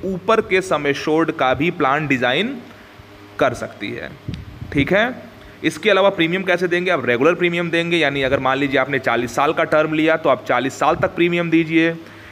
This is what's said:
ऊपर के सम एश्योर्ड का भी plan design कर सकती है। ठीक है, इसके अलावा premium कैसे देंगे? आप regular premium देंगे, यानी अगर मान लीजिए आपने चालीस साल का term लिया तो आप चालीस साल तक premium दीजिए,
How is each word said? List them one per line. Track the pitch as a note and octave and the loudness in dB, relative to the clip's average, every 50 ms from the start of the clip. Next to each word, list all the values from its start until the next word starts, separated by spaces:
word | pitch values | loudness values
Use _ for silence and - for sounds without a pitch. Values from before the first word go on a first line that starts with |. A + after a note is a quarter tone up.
| - | -4
ऊपर | F#3 F#3+ F3 - A3+ A3 A3 | -6 -6 -4 0 2 2 2
के | G#3+ - F#3 F#3 | 2 0 0 0
सम | F#3 F#3+ F3 D3 D3 | 0 0 -2 0 0
एश्योर्ड | C#3+ C#3 C#3+ - D#3+ D3+ D#3+ E3 D3+ | 0 -2 0 0 0 2 2 2 0
का | - - C#3 B2+ C3 | 0 0 0 0 2
भी | B2+ D3 F3 | 2 0 -2
plan | E3 - D3 C3 C#3 D3+ D#3 | 0 0 0 2 2 0 0
design | C#3 C#3 B2 B2 B2 B2+ D#3 G3+ B3+ C#4+ - - - - - - - - - - - - - - - - - | 0 0 0 2 0 0 0 -2 -4 -6 -10 -14 -18 -20 -20 -20 -20 -20 -20 -20 -20 -20 -20 -20 -16 -2 0
कर | D3 C3 A#2+ | 0 0 0
सकती | - G#2+ G#2+ - - G#2 G#2+ | -2 -10 -12 -10 -10 -10 -8
है। | A#2 - - - - - - - - - - - - - - - | -8 -10 -10 -12 -14 -12 -10 -10 -10 -10 -12 -16 -14 -14 -12 -4
ठीक | - C#3+ C#3 - | -2 -2 0 2
है, | F3 G3+ A3+ B3 B3+ - - - - - - - - - - | 2 2 2 0 -4 -10 -16 -18 -20 -20 -20 -20 -16 -4 -4
इसके | D#3 D#3 - - G#3 | -4 -4 0 2 2
अलावा | G3 F#3+ G3 G3 | 4 6 4 4
premium | G3 E3+ E3 D#3+ F3 F#3+ | 4 2 0 0 0 -2
कैसे | F#3 F#3 F3 F3 F#3 F3 | 0 0 0 0 0 0
देंगे? | E3+ F3 F3+ F#3 | 0 -2 0 0
आप | F3 D3+ A#2+ | -2 0 2
regular | A#2 A#2+ A#2 C3+ D#3+ F3 | 0 2 4 4 2 4
premium | E3+ F3 F3 E3+ F3 F3 E3+ | 2 0 0 0 -2 -2 -2
देंगे, | D#3 E3 E3+ E3+ F3 | -2 -2 0 0 0
यानी | E3+ D3+ C#3 C3+ C#3 | 2 2 0 0 0
अगर | C3+ C3 C3+ C3+ | 0 0 0 0
मान | C3+ C3 C3+ C3+ | 2 0 0 0
लीजिए | C#3+ C#3 C3 C3+ | 0 0 0 0
आपने | C3 C3+ C#3+ C3 | 0 0 -2 -2
चालीस | - C3 A#2+ A#2 B2 B2 - | 0 0 0 0 -2 -2 0
साल | D3+ C#3+ C#3+ | 0 0 0
का | D#3+ E3+ D#3+ | 2 0 0
term | D#3 E3 D3+ D#3 D#3 D#3 | 2 2 2 2 2 0
लिया | D#3 D#3 D#3+ D#3+ | 0 2 2 2
तो | D#3+ - D#3 | 2 2 0
आप | C3 B2 - | 0 0 0
चालीस | - C3 B2 B2+ C3+ - - | -2 0 0 0 -2 -4 0
साल | C#3+ D3 E3+ | 0 0 2
तक | E3+ - F3+ - | 0 -2 -4 0
premium | - E3+ F3 F3 F3 E3+ E3+ | 0 0 0 2 -2 0 2
दीजिए, | D#3+ E3 E3+ D#3 E3 D#3+ E3 E3 E3 E3 - - - - - - | 2 2 2 2 2 2 2 2 -2 -4 -12 -18 -20 -20 -20 -20